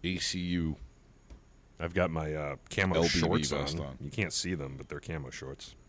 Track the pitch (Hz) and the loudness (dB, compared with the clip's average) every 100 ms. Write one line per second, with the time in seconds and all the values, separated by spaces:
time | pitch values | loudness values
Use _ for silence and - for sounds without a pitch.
0 | 87 90 - 92 87 87 80 73 - - | 0 0 0 -2 0 2 2 -2 -8 -18
1 | - - - - - - - - 82 90 | -20 -20 -20 -20 -20 -20 -20 -6 -2 2
2 | 87 80 78 78 73 69 - - 95 85 | 2 2 -2 -2 -2 -6 -4 2 4 6
3 | 85 87 82 87 71 71 69 82 71 65 | 6 4 4 4 2 0 0 -2 -6 -8
4 | 71 90 90 - 90 87 69 67 64 71 | -8 -2 0 0 0 -2 -4 -8 -8 -10
5 | - 80 64 - 67 69 - - | -6 -6 -6 -10 -10 -10 -14 -18